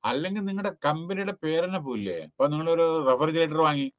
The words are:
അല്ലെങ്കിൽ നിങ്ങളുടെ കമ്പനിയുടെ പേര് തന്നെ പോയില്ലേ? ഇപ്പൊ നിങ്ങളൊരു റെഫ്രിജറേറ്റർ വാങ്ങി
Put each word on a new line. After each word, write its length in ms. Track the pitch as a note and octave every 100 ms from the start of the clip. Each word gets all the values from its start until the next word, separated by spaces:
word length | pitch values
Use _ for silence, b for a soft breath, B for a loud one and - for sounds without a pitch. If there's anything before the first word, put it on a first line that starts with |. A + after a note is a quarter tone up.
അല്ലെങ്കിൽ 380 | G#2+ B2+ F3 G3+
നിങ്ങളുടെ 340 | G3 G3 G3+ F#3+ D3
കമ്പനിയുടെ 480 | D#3 E3+ G3 G3 F#3+
പേര് 200 | D#3 D#3+
തന്നെ 160 | F3+ F#3+
പോയില്ലേ? 400 | C#3+ A#2 G2 E2+
ഇപ്പൊ 280 | D#2 _ C#3
നിങ്ങളൊരു 600 | D3+ D#3+ E3 E3 D#3+ C3+
റെഫ്രിജറേറ്റർ 480 | B2+ D#3 D#3+ D#3+ D3+
വാങ്ങി 360 | D#3 C#3+ C#3